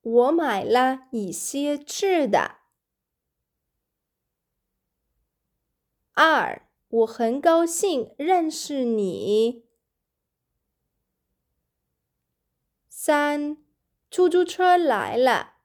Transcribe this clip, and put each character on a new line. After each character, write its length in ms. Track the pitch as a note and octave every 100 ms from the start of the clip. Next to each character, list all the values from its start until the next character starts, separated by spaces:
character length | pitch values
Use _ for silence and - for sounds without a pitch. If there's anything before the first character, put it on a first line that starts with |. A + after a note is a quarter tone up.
我 300 | A#3 A#3 B3+
买 320 | E4+ D4 G3
了 440 | - A#3+ C4 C4 _
一 200 | A#3 F#3+
些 460 | F#3 - C#4 D4 C#4+
吃 500 | - - G4 F4+ B3+
的。 320 | G3 - - _ _ _ _ _ _ _ _ _ _ _ _ _ _ _ _ _ _ _ _ _ _ _ _ _ _ _ _ _ _ _ _ _ _ _
二， 560 | - D#4+ C#4+ D#3+ - _ _ _
我 180 | A3+ A3
很 360 | A3+ A3+ C4+
高 240 | E4 E4 E4+
兴 500 | E4 G4+ C#4+ - -
认 320 | D4+ F#4 D#4+
识 360 | D4+ - C#4+ A#3+
你。 800 | A3 F#3+ A2 G#2+ G#3+ A3+ A#3 _ _ _ _ _ _ _ _ _ _ _ _ _ _ _ _ _ _ _ _ _ _ _ _ _ _ _ _ _ _ _ _ _
三， 760 | - - D4 D4 D4 D4 D4+ _ _ _ _ _
出 200 | - F4+
租 140 | F4+ F4+
车 320 | - F#4 F4+
来 400 | D#4+ G#3+ - A3+
了。 380 | C4 G#3+ - _